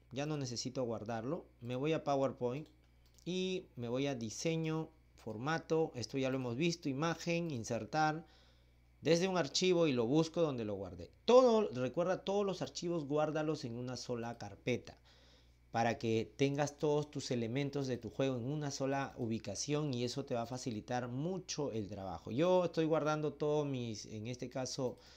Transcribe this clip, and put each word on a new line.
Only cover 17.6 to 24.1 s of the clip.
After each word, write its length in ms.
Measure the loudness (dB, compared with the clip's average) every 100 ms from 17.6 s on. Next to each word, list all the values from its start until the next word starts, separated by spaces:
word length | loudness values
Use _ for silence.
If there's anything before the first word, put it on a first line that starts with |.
| -2 -2 -2
de 120 | -4
tu 120 | -4
juego 280 | 0 0 0
en 80 | -2
una 260 | -2 -4
sola 420 | -2 0 0 -2 -4
ubicación 760 | -2 -2 -4 -6 -2 0 0
y 100 | 0
eso 220 | -2 -2 -2
te 80 |
va 80 | -2
a 60 | -2
facilitar 600 | -4 -4 -6 -2 -4 -2
mucho 640 | -4 -2 -4 -6 -4 -2
el 160 | -2 -4
trabajo. 440 | -6 -6 -6 -4
Yo 340 | 2 4 4 4
estoy 200 | 0 2
guardando 480 | 2 2 0 -2
todos 340 | -2 0 2 0
mis, 400 | -2 -4 -6
en 180 | -8